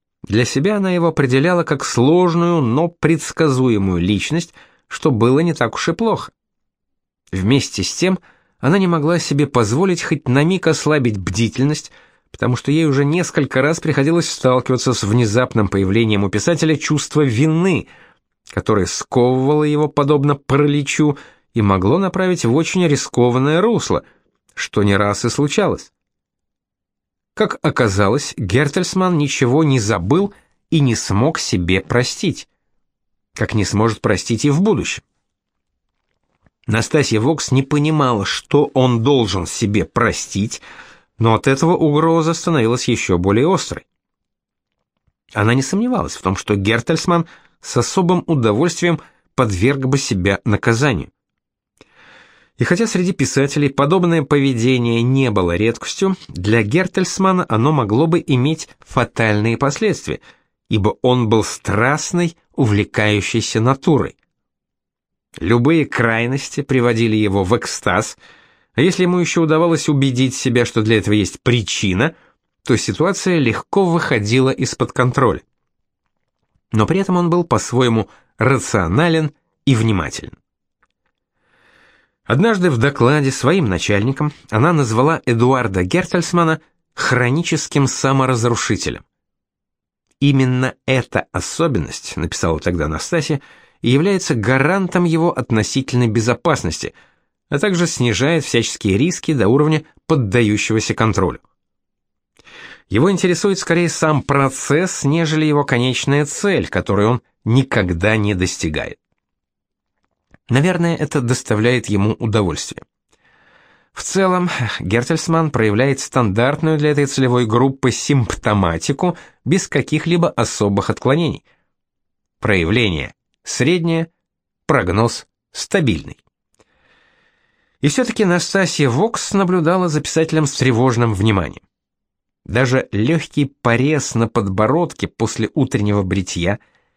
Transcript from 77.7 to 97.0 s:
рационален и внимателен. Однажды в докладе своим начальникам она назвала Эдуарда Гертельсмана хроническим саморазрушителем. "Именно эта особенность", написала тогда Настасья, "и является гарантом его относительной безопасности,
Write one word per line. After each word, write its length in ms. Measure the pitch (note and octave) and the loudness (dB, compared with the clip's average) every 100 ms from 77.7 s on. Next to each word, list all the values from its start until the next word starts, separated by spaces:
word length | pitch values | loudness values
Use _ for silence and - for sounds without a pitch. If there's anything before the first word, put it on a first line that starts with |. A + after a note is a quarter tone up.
| A#2+ B2+ A2+ - - _ - | 0 2 0 -2 -10 _ -2
рационален 920 | B2+ C3 - G#2 E2+ A2 E3+ D#3+ D3+ _ _ _ - | 0 0 0 -2 0 2 2 0 -2 _ _ _ 0
и 80 | A#2 | 2
внимателен. 580 | A2+ G2 D2+ - - - _ _ _ _ _ _ _ _ _ _ _ _ _ _ _ _ _ _ | 2 0 -2 -8 -14 -18 _ _ _ _ _ _ _ _ _ _ _ _ _ _ _ _ _ _
Однажды 460 | - B2+ A3+ G3+ F3+ | -2 2 2 2 0
в 80 | A#2+ | 2
докладе 540 | C3+ C#3 B2 D3+ C3+ | 0 2 2 4 0
своим 360 | - B2+ F#3+ A#2 | 0 0 2 0
начальникам 640 | F2 - G2+ A#2 C3+ D3+ - - | -2 0 0 0 -4 -6 -6 -4
она 220 | G#2+ D#3+ | 0 2
назвала 480 | D#3+ A#2 A2+ C#3+ D#3+ - | 2 0 2 2 0 -2
Эдуарда 580 | A#2 B2 C3 A2+ F#2+ | 2 2 2 0 -2
Гертельсмана 800 | F2+ F3 F3 F3+ E3 F3 E3 D#3 _ _ _ | 0 -2 0 -4 0 0 0 -2 _ _ _
хроническим 920 | - - B2 B2 D3+ F3 D3+ - D3 C3 | -6 -2 0 0 0 -2 -4 -2 0 0
саморазрушителем. 1160 | - C3+ C3+ C3 A#2+ A#2+ A2+ - G#2 E2 - _ _ _ _ _ _ _ _ _ _ _ - | 0 0 0 0 0 0 -2 -2 -4 -4 -8 _ _ _ _ _ _ _ _ _ _ _ 0
"Именно 540 | C#3 C3+ B2+ B2+ C3 - - | 2 4 2 0 -2 -6 -2
эта 400 | C3 - F#2+ - | -2 0 -4 -4
особенность", 840 | F2+ - - E3 G#2+ C2+ - - - | -8 -6 -4 -2 -2 -4 -10 -12 -8
написала 440 | E2 - E2+ D#2 | -6 -2 -2 -2
тогда 280 | F2+ F2 D#2 | -2 -2 -4
Настасья, 540 | D2+ - E3+ D3 D3 - - _ - | -4 -4 -4 -2 -4 -6 -20 _ -4
"и 80 | A#2+ | 0
является 460 | C3+ F#3 F#3+ - A#2+ | 2 2 0 -2 -2
гарантом 680 | G2+ C3 D3 G3 F3+ F3+ | 0 2 2 0 0 0
его 340 | F3 D#3+ E3+ - | 2 2 0 -2
относительной 680 | A2 A2 G#2+ - C3 B2 A#2+ | 0 0 0 -2 -2 0 2
безопасности, 880 | A2 A2 A#2 E3+ C#3+ E2+ - - - | 0 0 0 0 0 -2 -6 -10 -14